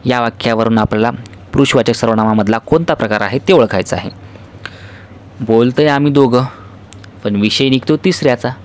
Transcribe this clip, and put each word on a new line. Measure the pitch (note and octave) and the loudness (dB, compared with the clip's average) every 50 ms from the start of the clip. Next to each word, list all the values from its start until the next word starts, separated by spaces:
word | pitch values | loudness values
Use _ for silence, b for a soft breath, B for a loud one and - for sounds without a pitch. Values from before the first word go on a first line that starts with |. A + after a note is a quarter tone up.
| - | -2
या | B2+ B2 B2 | -2 -2 0
वाक्यावरून | A#2+ A#2 A2 - - A#2 A2+ A2 A2+ A2+ A2+ A2 | -2 -4 -4 -4 -4 -2 0 0 0 2 2 0
आपल्याला | G#2+ G#2 A#2 G#2+ A2 A#2+ - - A#2+ - - - - - | 0 0 0 0 0 -2 -2 -6 -14 -16 -18 -20 -20 -6
पुरुषवाचक | - C#3+ C#3 C3+ - C3 G#2+ A#2+ A#2 | 0 0 0 2 2 0 0 0 -2
सर्वनामामधला | - - A2+ A2+ A2 A2 A2 A2 G#2+ G2+ G2+ A2+ A2+ | -2 0 0 0 2 2 2 2 0 0 0 -2 -2
कोणता | - - D3+ D#3+ E3 E3+ D#3+ | -2 0 0 0 2 0 -2
प्रकार | - - G#2+ G#2+ G#2+ | -2 -2 -2 -2 -2
आहे | G#2+ G2 A2+ C#3+ | -2 -2 -4 -4
ते | - - | 0 2
ओळखायचं | G3 D#3 A#2 G2 G#2 F#2+ F#2 - - | 4 4 4 2 0 -4 -2 -2 -4
आहे. | F2+ F#2 F#2+ - - B B B B B B B B B B B B B B B B B B B B - - - - | -6 -6 -10 -14 -16 B B B B B B B B B B B B B B B B B B B B -20 -20 -14 -12
बोलतोय | B2+ A2 A2+ A2+ A#2+ B2+ B2 - D3+ | -2 0 2 2 2 2 0 0 0
आम्ही | D3+ C#3+ C#3 D3 D3 | 2 2 2 0 2
दोघं, | C#3 C#3+ C#3 B2+ A#2+ B2 C3 C3 B B B B B B B - - - - - - - - | 4 4 2 4 4 0 0 -2 B B B B B B B -20 -20 -20 -20 -20 -20 -10 -6
पण | G#2 G#2 | -4 -2
विषय | G2+ G#2 G#2+ - - C#3 C3+ | 0 0 0 0 0 0 0
निघतो | C3 C3 - - D#3 | 0 -2 0 -2 -2
तिसऱ्याचा | D3 - F#3+ E3+ - D#3 C#3+ B2 A#2+ - B2 C3 - | 0 0 -2 -2 0 0 0 0 0 -4 -8 -8 -8